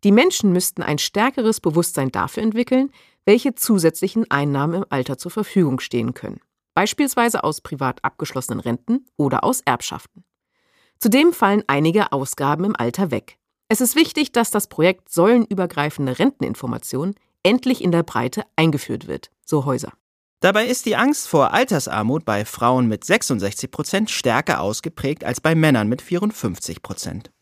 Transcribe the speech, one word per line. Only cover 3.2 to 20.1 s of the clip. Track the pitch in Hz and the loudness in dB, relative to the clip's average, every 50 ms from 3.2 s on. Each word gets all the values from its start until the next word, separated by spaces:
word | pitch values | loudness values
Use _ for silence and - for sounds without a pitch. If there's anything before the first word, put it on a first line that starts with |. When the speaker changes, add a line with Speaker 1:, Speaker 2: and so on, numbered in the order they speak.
| _ | _
Speaker 1:
welche | - 208 240 - 277 240 | 4 4 4 4 -2 -4
zusätzlichen | - - - 226 190 165 165 160 - - 190 - 226 226 - | -2 0 2 2 4 4 2 2 2 -4 -2 -2 -2 -2 0
Einnahmen | - 143 143 147 143 139 139 156 170 | 0 0 0 0 0 0 0 0 -2
im | 185 196 _ | -4 -4 _
Alter | - 135 127 - 139 | -4 -4 -2 -4 -6
zur | - - 175 | -8 -8 -8
Verfügung | - 220 208 - - 196 180 147 127 127 | -6 -6 -6 -2 2 2 2 2 0 -4
stehen | - - - 123 113 120 120 | -6 -4 -4 -4 -2 -4 -6
können. | - - 104 101 - _ _ _ _ _ _ _ | -8 -10 -12 -12 -14 _ _ _ _ _ _ _
Beispielsweise | - 185 214 - - 294 269 - - 233 233 220 202 - | 0 0 0 0 -2 -2 0 0 0 0 0 0 -2 -2
aus | 156 151 - | -4 -4 -6
privat | _ - - 131 139 127 123 - - | _ -12 -8 -4 -4 -4 -4 -4 -6
abgeschlossenen | - _ _ - - - 135 127 - 120 107 | -8 _ _ -12 -8 -8 -8 -6 -6 -8 -6
Renten | - 120 117 123 _ - 226 269 262 _ _ | -4 -4 -4 -4 _ -2 -2 -2 -2 _ _
oder | - 147 135 135 - - | -2 0 0 0 0 0
aus | - 254 - - | 0 -2 -2 -2
Erbschaften. | 143 127 120 - - - - - - _ - _ _ _ _ _ _ _ _ _ _ _ _ _ _ _ _ | -2 -2 -2 -4 -10 -12 -12 -16 -18 _ -20 _ _ _ _ _ _ _ _ _ _ _ _ _ _ _ _
Zudem | - 226 202 269 311 349 330 | 2 4 4 6 6 4 4
fallen | - - 196 202 214 - - | 4 2 4 4 2 2 0
einige | 139 143 151 165 165 214 202 - - | 0 2 2 4 4 2 0 0 -2
Ausgaben | 139 135 135 - - 139 139 147 151 180 | -4 -4 -6 -6 -2 0 0 0 0 0
im | 202 214 | -2 -2
Alter | - 117 120 120 - 202 160 123 | -2 -2 -4 0 -2 -2 -2 -2
weg. | 110 - - _ _ _ _ _ _ _ _ | -4 -6 -10 _ _ _ _ _ _ _ _
Es | 226 208 | 0 0
ist | 254 233 - | 0 0 4
wichtig, | 294 330 - - - 302 - _ | 2 2 2 2 -2 -2 0 _
dass | 240 226 - | 0 0 2
das | - 214 - | 0 -2 -4
Projekt | _ - - 156 180 190 _ _ _ | _ -2 2 2 2 2 _ _ _
säulenübergreifende | - 170 170 208 240 247 226 - 208 185 185 170 - - 143 151 - - 143 131 127 127 | 2 4 4 6 6 4 4 2 -2 -2 -2 -4 -2 -2 -2 -2 -2 -4 -4 -4 0 0
Renteninformation | 175 277 277 _ 135 - 113 - - 123 120 117 - - - 127 151 190 202 _ _ _ _ _ _ | 0 0 0 _ -6 -6 -6 -8 -8 -8 -8 -8 -8 -8 -6 -4 -4 -6 -6 _ _ _ _ _ _
endlich | 185 226 254 - 262 254 - - | 2 2 2 2 0 -2 0 0
in | 180 170 | 0 2
der | 170 165 | 2 0
Breite | - - - 120 127 - - 214 _ _ | 0 -2 -2 -2 -2 -4 -6 -10 _ _
eingeführt | - 160 165 147 135 - - 117 - - | 2 2 2 2 0 -4 -6 -8 -8 -6
wird, | - 67 67 - - _ _ _ | -8 -10 -10 -10 -16 _ _ _
so | - - 151 131 | -2 -2 -2 0
Häuser. | 143 131 120 - - - _ _ _ | 0 -4 -4 -4 -10 -16 _ _ _